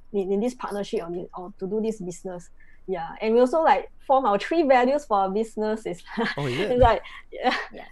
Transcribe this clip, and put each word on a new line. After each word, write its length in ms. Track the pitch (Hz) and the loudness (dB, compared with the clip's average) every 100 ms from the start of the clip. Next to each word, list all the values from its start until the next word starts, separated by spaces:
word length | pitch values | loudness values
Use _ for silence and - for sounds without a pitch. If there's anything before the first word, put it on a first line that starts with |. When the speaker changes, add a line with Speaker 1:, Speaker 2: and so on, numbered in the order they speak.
| - | -8
Speaker 1:
in, 180 | 202 185 | -4 -2
in 80 | 202 | -2
this 140 | 240 | -2
partnership 480 | 254 - 202 196 220 | -4 -8 -8 -6 -6
or, 260 | 170 175 - - | -6 -8 -10 -12
or 160 | 180 - | -14 -10
to 80 | 190 | -6
do 140 | 214 | -4
this 180 | 220 214 | -2 -4
business. 500 | 180 175 190 180 - - - - - | -8 -10 -10 -12 -14 -20 -20 -14 -8
Yeah. 220 | 180 165 - | -6 -6 -4
And 140 | 220 | 2
we 80 | 233 | 4
also, 180 | 254 320 | 6 4
like, 300 | 320 - - - - | 4 4 0 -6 2
form 180 | - 277 | 2 4
our 140 | 202 | 0
three 240 | - 330 | 0 2
values 400 | 285 262 247 294 | 4 6 4 0
for 140 | - 202 | 0 0
our 120 | 190 | 0
business. 560 | 196 226 - 214 220 180 | -2 -4 -4 -4 -4 -6
Is 160 | 170 - - | -10 -10 -6
<laughs> 180 | 226 - | -4 -4
Speaker 2:
Oh, 80 | 143 | -4
is 100 | 123 | -2
it? 140 | 208 | 0
Speaker 1:
it's 100 | 247 | 6
like, 200 | 240 214 - - - | 6 4 -2 -18 -16
yeah, 220 | - 254 - - | -4 -2 -2 -6
Speaker 3:
Yeah. 120 | - - | -14 -18